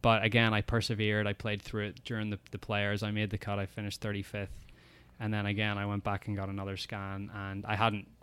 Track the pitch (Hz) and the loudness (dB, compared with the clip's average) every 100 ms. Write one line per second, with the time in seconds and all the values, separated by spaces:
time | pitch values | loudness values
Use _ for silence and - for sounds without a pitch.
0 | 117 110 110 117 113 107 - 117 - 107 | 6 6 6 6 6 4 2 0 2 0
1 | 107 104 104 101 110 104 - 110 104 - | 2 4 2 0 -2 -4 -4 -4 -4 -6
2 | - 113 107 101 - 104 - 104 101 104 | -6 -4 -2 -4 -8 -12 -2 0 2 0
3 | 107 107 107 104 - 101 98 - 104 - | 0 0 0 -2 -2 -2 -2 -4 -6 -4
4 | 110 101 98 104 98 - - - - - | -4 -4 -4 -6 -8 -10 -14 -20 -20 -20
5 | - - 110 107 101 101 107 101 101 101 | -20 -6 -2 0 0 0 0 0 0 -2
6 | 104 98 - 101 98 98 98 98 - 107 | -2 -2 -2 -4 -2 -4 -4 -6 -6 -6
7 | 98 98 101 101 98 98 101 107 113 104 | -6 -6 -8 -6 -6 -6 -2 2 4 2
8 | - - | -6 -18